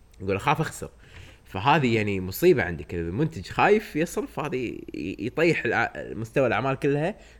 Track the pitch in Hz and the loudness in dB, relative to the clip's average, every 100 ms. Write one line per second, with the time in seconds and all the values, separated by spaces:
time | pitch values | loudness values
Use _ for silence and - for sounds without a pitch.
0 | - - 98 98 120 151 156 - 76 - | -20 -10 -4 0 2 0 -2 -6 -12 -14
1 | - - - - - 95 117 160 127 113 | -20 -20 -20 -20 -12 -2 4 4 4 2
2 | 104 95 92 - 175 143 87 82 78 87 | 2 -2 -4 2 4 4 2 -4 -6 -6
3 | 85 98 160 101 - - 147 214 - 147 | -4 -2 -2 -4 -6 2 4 4 2 -4
4 | 175 - 277 - 151 131 113 - - - | -4 -4 -6 -6 -6 -4 -6 -8 -10 -8
5 | 80 - 120 - 170 - 120 101 113 73 | -8 -6 -6 0 2 2 0 0 0 -4
6 | 60 73 113 147 127 101 135 135 143 143 | -10 -8 -4 0 2 2 0 0 0 0
7 | 165 214 - - | -2 -4 -14 -12